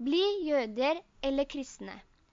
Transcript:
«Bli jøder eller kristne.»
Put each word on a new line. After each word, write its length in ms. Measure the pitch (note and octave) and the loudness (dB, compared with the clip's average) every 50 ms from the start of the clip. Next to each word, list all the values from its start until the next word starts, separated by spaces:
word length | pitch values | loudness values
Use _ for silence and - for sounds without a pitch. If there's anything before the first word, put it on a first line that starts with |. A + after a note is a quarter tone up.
«Bli 220 | A#3+ C4 C#4+ F4 F#4+ G4+ G4+ G4+ E4+ | -2 0 2 4 4 4 2 0 0
jøder 540 | D#4 D4 C#4 A#3+ A3 G#3 A3+ B3+ C#4+ D#4+ F4 - _ _ - - C4+ | 2 2 2 0 0 0 0 2 2 2 0 -4 _ _ -6 -4 -2
eller 160 | C#4 C#4 C#4 | 0 0 0
kristne.» 480 | C4+ - C#4+ C4 - - - G3+ F#3+ F#3 F#3+ - _ _ _ _ _ | 0 -2 -8 -8 -10 -10 -14 -14 -14 -14 -14 -18 _ _ _ _ _